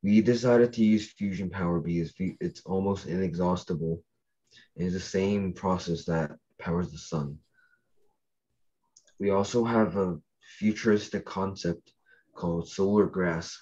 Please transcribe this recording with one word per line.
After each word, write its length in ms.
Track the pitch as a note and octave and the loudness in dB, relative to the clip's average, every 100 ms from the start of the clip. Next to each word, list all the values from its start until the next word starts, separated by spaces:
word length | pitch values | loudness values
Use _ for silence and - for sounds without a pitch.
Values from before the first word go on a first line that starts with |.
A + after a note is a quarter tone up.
We 160 | G2 G#2+ | 6 4
decided 520 | G#2+ A#2+ B2 A#2+ A#2+ | 6 2 4 6 6
to 100 | A#2 | 4
use 260 | A2 G#2+ - | 4 4 0
fusion 400 | - G2+ F#2 F#2 | -6 -6 -4 -6
power 300 | F#2+ F2 E2+ | -2 0 0
because 320 | E2 E2+ D#2+ | 0 -2 -2
fu-, 240 | _ F#2 - | _ -6 -4
it's 240 | F2 - | -8 -8
almost 420 | - F#2+ G2 F#2+ C#2 | -4 -2 0 -2 -4
inexhaustible 960 | F2 F#2 E2 F2+ F2+ - E2 D#2+ E2 _ _ _ _ _ - _ - | -2 -2 0 0 0 -4 -4 -4 -6 _ _ _ _ _ -20 _ -6
and 100 | F2+ | -4
is 60 | |
the 80 | F#2 | -4
same 520 | - G2 G2 G#2 F#2+ | -2 0 0 0 -2
process 500 | F2 F#2+ F2+ F2+ E2 | -2 -2 -2 -2 -4
that 260 | - E2 D#2 - _ _ | 0 -2 -2 -6 _ _
powers 320 | - E2+ E2+ | -4 -2 -2
the 60 | D2+ | -8
sun. 380 | - D#2+ C#2+ D2+ _ _ _ _ _ _ _ _ _ _ _ _ _ _ _ _ _ _ | -8 -6 -6 -10 _ _ _ _ _ _ _ _ _ _ _ _ _ _ _ _ _ _
We 120 | G2+ | 0
also 340 | G2 G2+ A#2+ | 2 2 0
have 320 | A#2 A#2 G#2 F#2 | 2 2 2 2
a 240 | F#2 D#2+ _ _ _ - | -2 -2 _ _ _ -2
futuristic 680 | G#2+ G#2 A#2 G#2 G#2 G2 | -2 2 2 2 2 -8
concept 680 | - G2 F#2+ F#2+ E2+ E2+ _ _ _ _ _ - | -6 -6 -6 -4 -4 -4 _ _ _ _ _ -8
called 320 | F2 E2+ E2 | -4 -4 -6
solar 380 | - G2 G#2 F#2 | -2 2 4 4
grass, 520 | F#2+ F2 E2 E2 - | 2 -2 -2 -6 -10